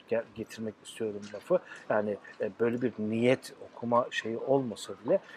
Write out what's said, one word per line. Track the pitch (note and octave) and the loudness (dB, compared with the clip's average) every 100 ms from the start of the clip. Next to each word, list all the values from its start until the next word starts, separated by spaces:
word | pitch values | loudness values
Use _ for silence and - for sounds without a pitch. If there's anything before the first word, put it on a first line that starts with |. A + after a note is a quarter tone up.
| - | -2
gel-, | A2+ A2+ | -2 -2
getirmek | A2 G#2+ - A2+ - | -10 -10 -8 -8 -8
istiyorum | - - A2 G2+ G#2 | -18 -6 -4 -4 -10
lafı. | G2+ - F3 - - - | -12 0 0 0 -18 0
Yani, | A2+ G#2 G2+ - - | 2 2 -4 -8 -6
e, | A2 F#2+ | -6 2
böyle | A#2 A#2+ | 2 2
bir | B2+ G#2 | -2 -2
niyet | G#2+ A2+ A#2+ B2+ - - - | -2 2 4 2 -2 -16 -18
okuma | - A#2+ A#2+ - | -8 2 2 2
şeyi | - A2 A2+ | -4 -4 -4
olmasa | B2 C3+ B2+ G2+ - G2 | 2 2 2 -6 -10 -10
bile, | A2 F#3+ - | 0 0 0